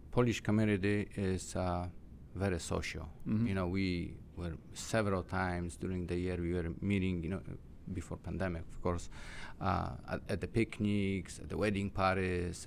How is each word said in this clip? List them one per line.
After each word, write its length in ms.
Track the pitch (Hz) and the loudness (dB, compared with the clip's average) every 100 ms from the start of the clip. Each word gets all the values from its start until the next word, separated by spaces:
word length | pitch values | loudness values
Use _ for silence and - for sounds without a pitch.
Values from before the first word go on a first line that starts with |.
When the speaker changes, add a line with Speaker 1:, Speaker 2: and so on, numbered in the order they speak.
| - | 0
Speaker 1:
Polish 280 | - 123 104 | 4 4 4
community 680 | - 107 107 101 98 104 101 - | 4 4 6 4 4 2 0 -2
is, 400 | 95 92 - 92 | 0 0 -2 -2
uh, 320 | 90 87 90 - - - - 92 | 0 0 -2 -8 -14 -16 -10 -2
very 240 | 98 85 | 0 0
social. 500 | - 87 - - 76 - - | 0 -2 -2 -6 -8 -6 0
Speaker 2:
Mm-hmm. 200 | 110 117 | 2 2
Speaker 1:
You 60 | |
know, 140 | 95 87 | 2 2
we 480 | 98 92 87 78 - - - | 2 2 0 -2 -8 -12 -8
were 160 | 87 73 - | -6 -6 -10
several 480 | - - 113 101 95 | -10 0 2 4 2
times 520 | 87 95 92 87 87 - | 0 0 2 0 -2 -4
during 320 | 92 92 87 | -2 -2 0
the 80 | 87 | 0
year, 220 | 90 87 | 0 0
we 140 | 85 | 0
were 180 | 87 82 - | 0 0 0
meeting, 400 | 98 101 92 90 | 2 4 4 2
you 80 | 80 | 0
know, 120 | 92 - 90 - - - | -2 -4 -10 -10 -12 -8
before 240 | 90 - - | -6 -6 -6
pandemic, 460 | - 85 92 82 82 | -4 -2 0 -2 -6
of 100 | - | -4
course, 280 | 87 87 - - - - - - | 0 0 -2 -8 -10 -8 -10 -4
uh, 280 | 95 90 87 64 - | 0 0 0 -4 -6
at, 120 | - - | -6 -2
at 120 | 98 | -4
the 60 | - | 0
picnics, 920 | 113 110 - 104 104 98 98 - - | 2 2 2 2 4 2 0 -2 -8
at 100 | - | -4
the 80 | - | 0
wedding 340 | 104 98 101 | 2 2 0
parties, 720 | 98 95 95 92 90 90 85 | 4 4 4 4 2 0 -4